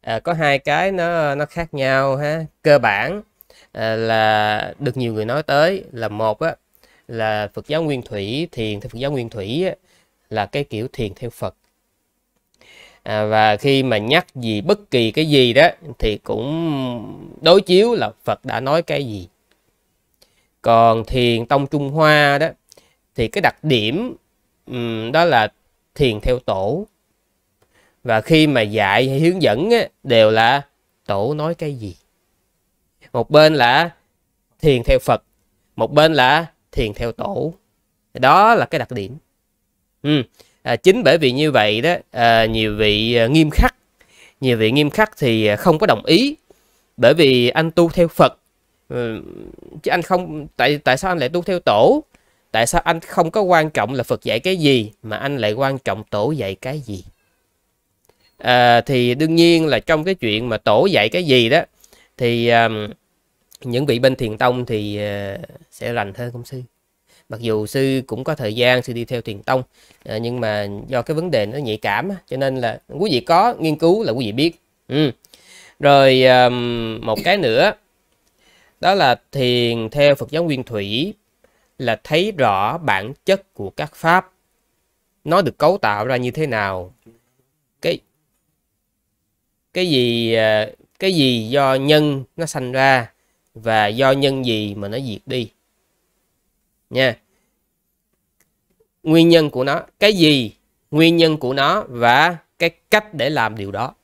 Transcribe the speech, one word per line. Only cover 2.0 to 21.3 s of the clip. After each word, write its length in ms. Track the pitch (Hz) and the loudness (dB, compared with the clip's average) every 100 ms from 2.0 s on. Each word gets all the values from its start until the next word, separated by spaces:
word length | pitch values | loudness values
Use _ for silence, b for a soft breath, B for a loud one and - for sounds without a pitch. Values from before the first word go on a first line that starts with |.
| 139 135 | 0 -2
ha. 300 | 147 160 156 _ | -4 -6 -8 _
Cơ 180 | 156 143 | 4 4
bản, 420 | 117 101 117 107 - _ _ b b | 4 -2 -4 -8 -14 _ _ b b
à, 240 | - 110 110 | -8 -4 -4
là 800 | 113 113 110 107 107 107 - - | -2 0 2 2 0 -2 -6 -6
được 180 | 139 127 | -6 -4
nhiều 160 | 120 | -6
người 120 | 110 107 | -4 -4
nói 180 | 135 | -4
tới 400 | 156 139 160 196 - | -2 2 2 0 -10
là 160 | 123 110 | -10 -10
một 320 | 104 110 107 | -4 -4 -2
á, 160 | 160 - _ _ b b _ | -6 -8 _ _ b b _
là 420 | 117 110 107 104 | -6 -4 -4 -6
Phật 140 | - - | -10 -6
giáo 160 | 151 | -4
Nguyên 180 | 160 135 | -4 -6
Thủy, 460 | 117 107 98 131 170 | -6 -8 -6 -6 -8
thiền 280 | - 110 104 | -8 -8 -8
theo 100 | 117 | -12
Phật 80 | 113 | -10
giáo 140 | 135 | -6
Nguyên 180 | 143 113 | -6 -8
Thủy 360 | 110 95 135 185 | -10 -8 -4 -6
á, 100 | - _ _ _ _ _ | -8 _ _ _ _ _
là 160 | 110 101 | -6 -4
cái 180 | 139 | -6
kiểu 240 | 143 110 123 | -8 -8 -10
thiền 200 | - 110 | -8 -10
theo 160 | - 120 | -8 -16
Phật. 260 | - 101 _ _ _ _ _ _ _ _ _ _ _ b b b b | -10 -12 _ _ _ _ _ _ _ _ _ _ _ b b b b
À, 220 | - 107 107 | -8 -4 0
và 320 | 107 107 104 | 2 2 2
khi 260 | 143 135 | 2 2
mà 140 | 131 110 | 2 -2
nhắc 380 | 107 156 - 131 | 0 -2 -2 -10
gì, 260 | 117 107 | -6 -4
bất 300 | 123 208 - | -2 -4 0
kỳ 200 | 127 113 | 0 0
cái 140 | 127 156 | -2 2
gì 280 | 147 123 | 4 4
đó 140 | 117 160 - 156 123 | 4 4 2 -18 -6
thì 180 | 110 104 | -6 -6
cũng 1120 | - 107 113 220 170 143 131 120 104 98 98 - | -6 -6 -6 -4 -4 -4 -6 -8 -12 -16 -18 -2
đối 200 | 156 185 | 4 4
chiếu 320 | - 180 226 | 6 4 4
là 180 | 226 107 - | 0 -4 -8
Phật 220 | - 104 - | -6 -6 -4
đã 140 | 113 | -6
nói 220 | 131 160 | -2 -2
cái 220 | 170 147 | -2 -6
gì. 240 | 135 104 90 _ _ _ _ _ _ _ _ _ _ _ _ _ | -6 -10 -14 _ _ _ _ _ _ _ _ _ _ _ _ _
Còn 440 | - 117 117 113 110 | 2 4 4 2 -2
thiền 400 | 131 120 | -2 0